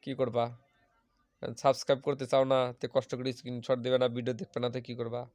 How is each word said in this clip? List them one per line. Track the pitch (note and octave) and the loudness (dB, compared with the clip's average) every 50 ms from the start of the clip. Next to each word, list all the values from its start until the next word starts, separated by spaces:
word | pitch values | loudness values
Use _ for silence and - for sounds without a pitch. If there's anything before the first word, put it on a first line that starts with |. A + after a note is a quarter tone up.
| _ | _
কি | - C3+ | -8 -2
করবা? | C3+ C3+ A#2+ A2+ A#2+ A#2 A#2+ A#2+ A#2+ _ _ _ _ _ _ _ _ _ _ _ _ _ _ _ _ - C3 A#2 - | -2 -2 0 2 0 0 0 -2 -12 _ _ _ _ _ _ _ _ _ _ _ _ _ _ _ _ -8 -8 -8 2
সাবস্ক্রাইব | - C#3+ C3+ - - - C#3+ B2+ | 4 4 4 4 4 2 2 2
করতে | - - C#3+ C3+ C#3 B2 | 2 -2 -2 -2 -2 2
চাও | - C3+ C3+ | 2 2 4
না, | C3 C3+ C3 B2+ B2+ A#2+ | 4 4 2 2 0 -2
তে | _ - C3+ | _ -8 0
কষ্ট | - C3+ B2 - - | 0 0 0 0 -8
করে | B2 B2+ C3 B2 | -6 -4 -6 -6
স্ক্রিনশট | - - B2 B2+ B2 A#2 - C3 B2 | -6 -8 -10 -10 -10 -2 0 -2 0
দেবে | A#2 B2+ B2+ B2+ | 2 2 2 4
না, | B2+ B2+ | 4 2
ভিডিও | A#2 B2 A#2+ A#2+ B2+ | 0 -2 -2 -2 -4
দেখবে | A2 G3 - - - | -4 -6 -8 -6 -4
না, | A#2+ B2 | -2 -2
তে | A#2 C3 | -2 -4
কি | A#2+ - B2 | -8 -8 -8
করবা? | A#2 A#2+ A#2 A#2 A#2+ B2 B2+ _ | -6 -6 -6 -6 -8 -10 -10 _